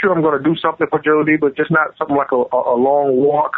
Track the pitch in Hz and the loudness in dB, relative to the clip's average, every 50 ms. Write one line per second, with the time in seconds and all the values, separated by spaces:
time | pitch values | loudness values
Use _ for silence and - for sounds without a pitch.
0 | 214 190 180 165 151 156 147 135 139 156 165 - - 160 156 - 160 - 156 151 | 0 0 0 2 2 0 0 0 0 -2 -2 0 -2 -4 -2 -2 -2 -2 -2 -2
1 | - 151 151 151 151 156 156 151 151 139 139 151 151 - 160 156 151 - - - | 0 0 2 2 2 0 0 0 0 -2 -2 -2 -2 0 0 0 0 -2 -4 -8
2 | 156 147 143 139 139 - 131 123 120 - 127 127 - 127 123 120 131 139 143 143 | -4 -2 -2 -2 0 0 0 -2 0 0 -2 -2 0 0 0 2 2 2 2 2
3 | 143 139 127 143 143 143 147 147 151 - - | 0 0 2 2 2 2 2 0 -2 -2 -4